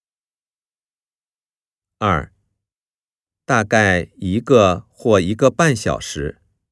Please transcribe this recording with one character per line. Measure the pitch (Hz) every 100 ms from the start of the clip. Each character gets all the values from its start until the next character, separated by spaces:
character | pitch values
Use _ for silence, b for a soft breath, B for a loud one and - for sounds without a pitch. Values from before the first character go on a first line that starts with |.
| _ _ _ _ _ _ _ _ _ _ _ _ _ _ _ _ _ _ _ _
二， | 107 82 - _ _ _ _ _ _ _ _ _ _ _
大 | - 127
概 | 104 113 101 90 - -
一 | 95 101
个 | - 127 98 87 -
或 | _ 123 104
一 | 90
个 | 110 135
半 | - 165
小 | 120 - 60
时。 | - - 71 - _ _ _